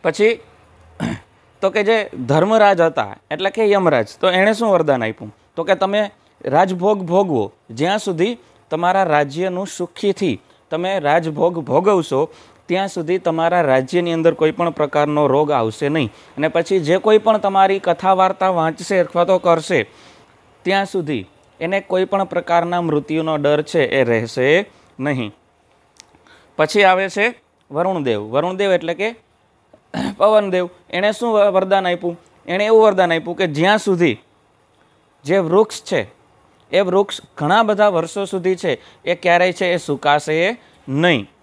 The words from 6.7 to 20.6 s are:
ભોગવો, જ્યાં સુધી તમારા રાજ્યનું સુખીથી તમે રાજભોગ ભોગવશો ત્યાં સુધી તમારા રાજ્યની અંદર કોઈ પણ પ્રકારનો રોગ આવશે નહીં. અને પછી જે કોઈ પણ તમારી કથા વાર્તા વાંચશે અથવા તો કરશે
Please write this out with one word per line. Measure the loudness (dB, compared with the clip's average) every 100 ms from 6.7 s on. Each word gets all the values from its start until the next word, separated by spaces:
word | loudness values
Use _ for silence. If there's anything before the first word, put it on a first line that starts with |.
| 0 0 0
ભોગવો, | 0 0 0 -2 -4 _ _
જ્યાં | -4 -2 -2
સુધી | -4 -2 -2 -4 _ _ _
તમારા | -2 0 2
રાજ્યનું | 2 2 0 -2 -4 -4 -8
સુખીથી | -8 -10 -4 -4 -2 -2 -4 _ _ _
તમે | -6 -4 -2
રાજભોગ | 2 2 0 -2 -2 -2
ભોગવશો | -2 0 2 0 0 -2 -2 -6 -20 _ -6
ત્યાં | -4 -4
સુધી | -6 -4 -2
તમારા | -2 0 0 2
રાજ્યની | 2 2 2 -2 0
અંદર | 2 0
કોઈ | 2 -2
પણ | 0 -4
પ્રકારનો | -2 -2 0 0 2 2
રોગ | 2 2
આવશે | 0 -2 -2 -4
નહીં. | -2 -4 -6 -20 -4
અને | -2
પછી | -2 0 -2
જે | 2 0
કોઈ | 4 4
પણ | 4 0
તમારી | 0 2 2 2
કથા | -2 -2 0
વાર્તા | 2 2 2 -2
વાંચશે | 0 -2 -4 -2 0
અથવા | 0 0 2
તો | 2
કરશે | 2 0 2 -2 -2 -10 -20 -20 _ _ _ _